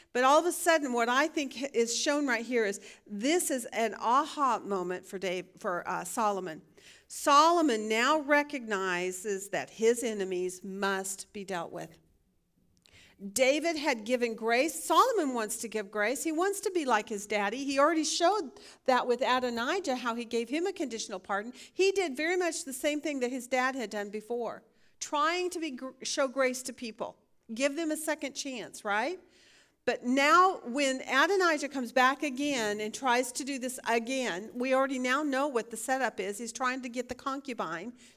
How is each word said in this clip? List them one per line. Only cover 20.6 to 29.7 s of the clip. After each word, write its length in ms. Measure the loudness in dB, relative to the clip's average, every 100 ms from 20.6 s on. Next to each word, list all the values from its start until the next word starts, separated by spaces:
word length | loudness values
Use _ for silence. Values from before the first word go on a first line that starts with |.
| -2
a 40 |
conditional 460 | -4 -6 -6 -8 -10
pardon. 340 | -4 -4 -4 -12 -10
He 180 | 0 2
did 240 | 2 0 0
very 220 | 0 2
much 260 | 0 -2
the 100 | -8
same 280 | -4 -2 0
thing 200 | -2 -2
that 100 | -2
his 160 | -4 -2
dad 260 | 0 0
had 160 | -2 -6
done 220 | -6 -6
before, 500 | -8 -6 -6 -6 -8 _ _ _ -14
trying 500 | -4 0 0 0 -2
to 100 | -4
be 120 | -6
gr-, 160 | -8 -12 -10
show 240 | -6 -2 0
grace 340 | 2 0 0
to 120 | -8
people, 420 | -10 -10 -8 -10 -10 _ _ -12 -2
give 200 | -2 0
them 140 | -4
a 80 | -4
second 360 | -4 -4 -6
chance, 520 | -8 -8 -8 -10 -10 -4
right? 340 | -2 -2 -6 -14 _ _ _ _